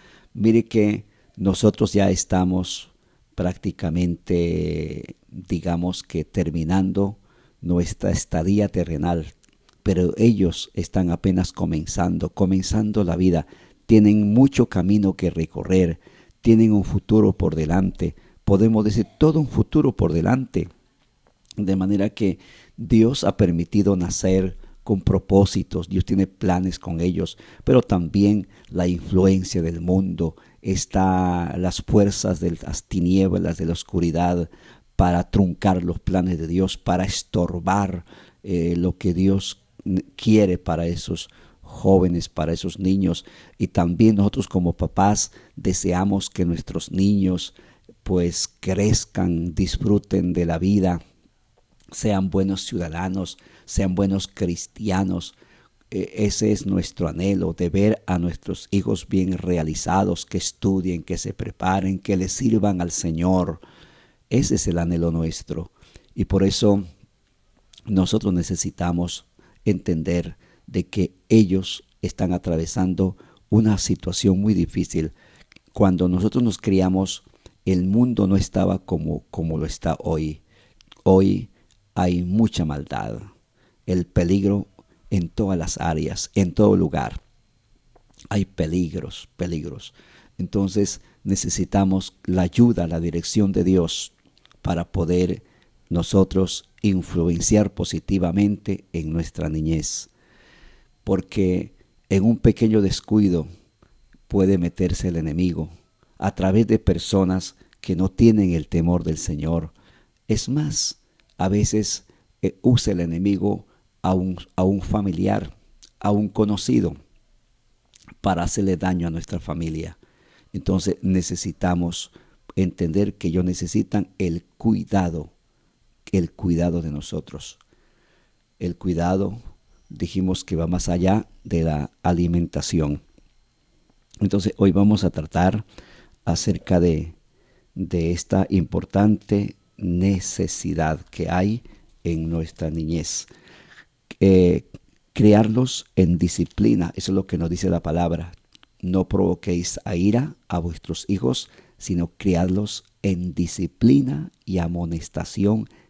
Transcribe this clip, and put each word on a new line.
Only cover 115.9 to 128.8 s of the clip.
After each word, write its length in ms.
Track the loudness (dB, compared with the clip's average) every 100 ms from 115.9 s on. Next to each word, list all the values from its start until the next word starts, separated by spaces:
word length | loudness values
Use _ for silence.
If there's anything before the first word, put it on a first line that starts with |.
| _
a 100 | -2
un 180 | 0 0
conocido, 680 | 0 0 0 0 0 0 -4 _ _ _ _ _ _ _ _ _ _ -20 -6
para 220 | -2 0
hacerle 340 | -2 -2 0 0
daño 300 | 0 -2 -2
a 40 |
nuestra 280 | -6 -8 -8
familia. 600 | -6 -6 -6 -6 -10 -14 _ _ _ _ _
Entonces 440 | -8 -2 0 0 -2
necesitamos 1080 | 0 0 0 -6 -8 -4 -2 0 -2 -4 -12 _ _ _ -8 -2
entender 600 | -2 -2 -2 0 -2 -2
que 120 | -2
ellos 160 | 0
necesitan 640 | 0 -2 -2 -2 -2 -2 -4 -4
el 240 | -4 -4
cuidado, 920 | -8 _ -2 0 0 -2 0 -4 -10 _ _ _ _ _ _ _ -4
el 220 | -2 -2
cuidado 500 | -4 -2 0 0 -2
de 80 | -4
nosotros. 680 | -8 -8 -10 -10 -16 -18 -20 _ _ _ _ _ _ _ _ _ _
El 180 | -8
cuidado, 640 | -4